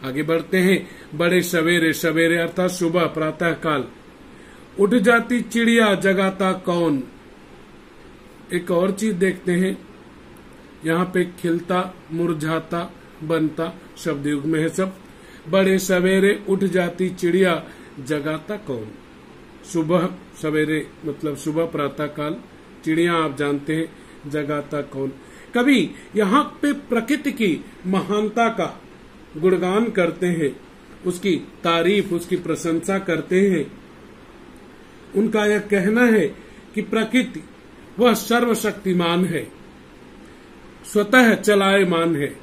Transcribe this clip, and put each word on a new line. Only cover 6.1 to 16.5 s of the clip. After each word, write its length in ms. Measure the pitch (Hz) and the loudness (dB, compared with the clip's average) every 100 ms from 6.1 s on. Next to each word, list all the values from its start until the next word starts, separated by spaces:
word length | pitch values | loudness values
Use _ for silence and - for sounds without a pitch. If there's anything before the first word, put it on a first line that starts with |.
| 190 190 190 190 | 2 0 0 -2
कौन।" 500 | 185 - 175 165 139 120 - - - - - - - - - - - - - - | -2 -2 0 0 0 -4 -14 -20 -20 -20 -20 -20 -20 -20 -20 -20 -20 -20 -20 -6
एक 180 | 180 175 | -6 0
और 200 | 175 190 | 0 2
चीज 220 | 190 220 | 0 -2
देखते 380 | 185 190 185 - | 0 0 0 -2
हैं, 260 | 175 190 196 - - - - - - - - - - 160 | 0 0 -4 -12 -20 -20 -20 -20 -20 -20 -20 -20 -10 -2
यहाँ 200 | 165 180 | 0 0
पे 100 | 180 | 0
खिलता, 720 | 175 - 175 170 170 180 190 - - | -2 -2 -2 -2 0 -2 -2 -8 -10
मुरझाता, 840 | 165 170 160 156 160 160 170 180 - - - | -4 -2 -2 -2 -4 -4 -6 -6 -12 -20 -16
बनता 560 | 156 160 156 151 165 - - - | -4 0 0 -2 -6 -6 -20 -10
शब्द 300 | 175 143 143 | -6 -4 -2
युग 180 | 147 147 | -2 -2
में 140 | 160 | 0
है 100 | 165 | 0
सब। 280 | 165 190 - - - - - - | -2 -4 -4 -20 -20 -20 -20 0
"बड़े 300 | 190 190 190 | 2 4 2
सवेरे 640 | 185 180 185 190 196 202 | 2 2 4 4 4 2
उठ 140 | - | 0